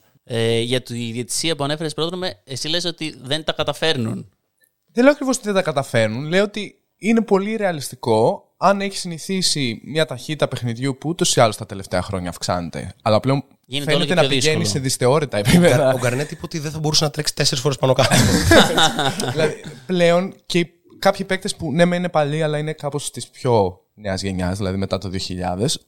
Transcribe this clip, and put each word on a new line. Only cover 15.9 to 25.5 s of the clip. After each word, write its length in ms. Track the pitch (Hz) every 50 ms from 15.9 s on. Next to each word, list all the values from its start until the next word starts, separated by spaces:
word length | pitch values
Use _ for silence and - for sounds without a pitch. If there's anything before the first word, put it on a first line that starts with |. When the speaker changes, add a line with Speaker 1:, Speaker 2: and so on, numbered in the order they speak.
| 127
Speaker 3:
ο 40 | 123
Γκαρνέτ 320 | 123 120 120 131 151 -
είπε 100 | 170 - -
ότι 160 | 165 - 165
δεν 120 | 139 156
θα 80 | 151 156
μπορούσε 240 | 151 151 151 - 160
να 60 | 147
τρέξει 260 | - - 147 - -
τέσσερις 280 | - 147 - - 127 -
φορές 140 | 151 131
πάνω 160 | - - 131 127
κάτω. 220 | - 143 151 - 127 113 98 - - - - 330 277 175 - -
Speaker 2:
<laughs> 560 | - 160 - - - 143 135 - - - -
Δηλαδή, 300 | 120 151 156 151 - - - 151 - - -
πλέον 480 | - 185 175 175 170 170 175 190 190 - - _
και 220 | - - 175 170 170 _ _ _ _ - -
κάποιοι 260 | - 196 196 - 190
παίκτες 300 | 190 190 190 - 202 -
που, 160 | - 170 156
ναι, 140 | 131 170 175
μεν 140 | 175 175 175
είναι 100 | 180 175
παλιοί, 320 | - 156 151 139 151 156
αλλά 160 | 160 151 151
είναι 160 | 151 151 156 156
κάπως 380 | - - 143 139 143 - -
της 160 | - - -
πιο 540 | - _ - - 127 120 110 98 90 90 - _ _ _
νέας 280 | 107 107 98 95 92
γενιάς, 360 | 95 98 95 92 90 87 95
δηλαδή 200 | 101 104 92 95
μετά 200 | 98 98 95 101
το 120 | 98 98 95
δύο 100 | 90 95
χιλιάδες, 600 | - - 92 90 90 90